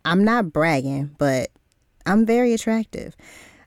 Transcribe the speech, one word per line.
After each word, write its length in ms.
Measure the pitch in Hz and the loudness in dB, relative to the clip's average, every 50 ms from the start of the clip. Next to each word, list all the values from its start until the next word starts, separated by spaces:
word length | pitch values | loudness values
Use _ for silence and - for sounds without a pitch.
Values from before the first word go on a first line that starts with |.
| - | -4
I'm 180 | 160 175 190 202 | 0 2 2 4
not 300 | 220 233 240 208 160 - | 4 2 0 -2 -2 -2
bragging, 640 | 151 156 165 156 135 127 135 139 139 143 143 147 | 0 0 2 0 0 -2 -4 -4 -6 -6 -8 -4
but 320 | - 147 139 131 131 - - _ _ _ _ _ _ _ _ _ _ - | -2 0 0 0 0 -4 -6 _ _ _ _ _ _ _ _ _ _ -4
I'm 200 | - 190 214 226 | 0 2 2 4
very 280 | 214 226 240 247 240 226 | 4 2 2 2 2 0
attractive. 640 | 220 - 226 226 226 220 - - - - - - - - - - - - - - - _ | 0 0 -2 -2 -2 -4 -6 -10 -12 -12 -14 -16 -20 -20 -20 -20 -20 -20 -20 -20 -20 _